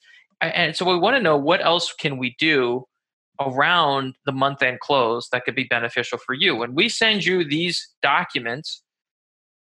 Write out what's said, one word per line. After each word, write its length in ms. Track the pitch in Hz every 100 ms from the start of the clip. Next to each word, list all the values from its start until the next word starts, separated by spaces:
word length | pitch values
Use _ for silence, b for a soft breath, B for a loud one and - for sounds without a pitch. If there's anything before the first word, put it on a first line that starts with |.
| b b b -
a-, 160 | 165 175
and 180 | 156 160
so 80 |
we 160 | 185 180
wanna 220 | 202 269
know 160 | 175 147
what 260 | 139 190
else 300 | 165 170 170
can 240 | - 151 131
we 180 | 123 -
do 440 | 160 143 120 127 - _ _ _ _ -
around 760 | 139 131 156 175 151 135 131 - 143
the 80 |
month-end 480 | 135 139 139 127 123
close 480 | - 139 117 120 -
that 160 | 123 -
could 100 | 123
be 80 |
beneficial 540 | 117 120 117 127 117 120
for 160 | -
you. 220 | 131 185 117
When 180 | 120 139
we 140 | 220
send 360 | - 220 208 170
you 200 | 185 151
these 420 | 156 175 160 - -
documents, 800 | 139 156 175 143 117 131 - - _ _ _ _ _ _ _ _ _